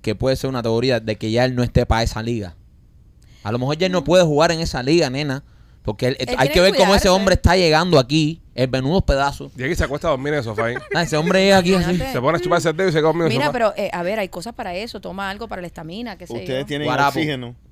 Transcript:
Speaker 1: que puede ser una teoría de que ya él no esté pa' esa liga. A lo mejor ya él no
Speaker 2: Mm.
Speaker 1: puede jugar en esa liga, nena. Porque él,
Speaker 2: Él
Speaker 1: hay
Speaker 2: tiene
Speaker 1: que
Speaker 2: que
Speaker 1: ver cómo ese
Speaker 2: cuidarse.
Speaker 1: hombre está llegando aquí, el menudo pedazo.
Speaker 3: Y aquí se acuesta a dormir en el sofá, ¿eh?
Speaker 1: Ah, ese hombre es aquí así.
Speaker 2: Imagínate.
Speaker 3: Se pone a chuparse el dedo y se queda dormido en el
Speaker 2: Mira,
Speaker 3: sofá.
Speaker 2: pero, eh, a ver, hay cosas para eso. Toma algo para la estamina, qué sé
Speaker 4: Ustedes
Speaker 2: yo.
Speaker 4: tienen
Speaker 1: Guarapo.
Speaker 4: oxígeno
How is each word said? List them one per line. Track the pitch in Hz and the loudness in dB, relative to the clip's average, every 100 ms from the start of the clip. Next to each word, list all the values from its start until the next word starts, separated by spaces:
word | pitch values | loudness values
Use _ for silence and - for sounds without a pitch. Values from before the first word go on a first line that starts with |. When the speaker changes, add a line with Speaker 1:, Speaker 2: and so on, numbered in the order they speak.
Speaker 1:
que | - 107 | -6 -2
puede | 131 131 | -2 -2
ser | 139 | -4
una | 127 | -4
teoría | 113 113 131 120 | -2 0 0 0
de | 110 107 | -2 -4
que | 110 | -2
ya | 113 127 | 2 2
él | 123 | 0
no | |
esté | 120 127 120 | 0 0 2
pa' | 113 | 0
esa | 117 - | 0 -4
liga. | 113 120 92 - - - - - - _ - - | -6 -6 -8 -14 -20 -20 -20 -20 -20 _ -20 -12
A | 104 | -6
lo | 120 | -4
mejor | 127 156 | -2 -2
ya | 185 | 0
él | |
no | 180 | 0
Speaker 2:
Mm. | 139 | 4
Speaker 1:
puede | 180 | 4
jugar | 165 147 170 | 6 4 2
en | 165 | 0
esa | 165 143 | -4 -4
liga, | 127 170 143 | 2 2 2
nena. | 131 147 135 - - - - | -2 -6 -6 -10 -20 -20 -10
Porque | - 107 127 | -10 -4 -4
él, | 139 | -2
Speaker 2:
Él | 127 | -4
Speaker 1:
hay | 180 | 0
Speaker 2:
tiene | - | 2
Speaker 1:
que | |
Speaker 2:
que | - | 4
Speaker 1:
ver | 185 | 4
cómo | 349 185 196 | 6 4 4
ese | |
Speaker 2:
cuidarse. | 202 | 4
Speaker 1:
hombre | 185 196 185 | 4 4 4
está | 165 185 | 4 4
llegando | 170 151 180 156 | 4 2 4 4
aquí, | 120 156 151 165 - - | 4 0 0 -4 -12 -4
el | 127 | -2
menudo | 131 135 185 - | 0 0 0 2
pedazo. | 139 139 131 139 - | 0 0 -4 -14 -8
Speaker 3:
Y | |
aquí | 131 170 | -6 -2
se | |
acuesta | 151 143 170 | -4 -2 -2
a | |
dormir | 135 143 | -2 -2
en | 151 | -4
el | |
sofá, | 113 107 113 | -4 -4 -4
¿eh? | 123 - 381 | -6 -4 -4
Speaker 1:
Ah, | |
ese | 165 151 | -2 0
hombre | 165 190 196 | 2 4 6
es | 190 | 4
aquí | 180 190 | 6 2
así. | |
Speaker 2:
Imagínate. | 175 180 165 | 2 -2 -2
Speaker 3:
Se | 143 | -2
pone | 127 170 | 0 0
a | |
chuparse | 175 170 160 | 0 2 0
el | 156 | 0
dedo | 190 | 0
y | |
se | 156 | 2
queda | 156 | 2
dormido | 160 160 | 2 0
en | |
el | - | 0
Speaker 2:
Mira, | 285 | 0
Speaker 3:
sofá. | |
Speaker 2:
pero, | 247 220 - | 0 0 0
eh, | 202 | -6
a | 175 | -4
ver, | 175 220 | -4 -4
hay | 190 | -6
cosas | 180 196 233 | -8 -12 -10
para | 190 | -10
eso. | 180 233 208 | -8 -10 -12
Toma | 190 185 196 | -12 -8 -8
algo | 196 226 | -10 -12
para | 202 | -12
la | 175 | -12
estamina, | - 160 190 240 185 | -14 -14 -12 -12 -14
qué | 180 | -12
sé | |
Speaker 4:
Ustedes | 117 104 131 | -10 -6 -8
Speaker 2:
yo. | 139 | -6
Speaker 4:
tienen | 147 147 | -6 -2
Speaker 1:
Guarapo. | 127 143 135 | 0 0 0
Speaker 4:
oxígeno | 151 135 120 123 _ | -4 -4 -10 -16 _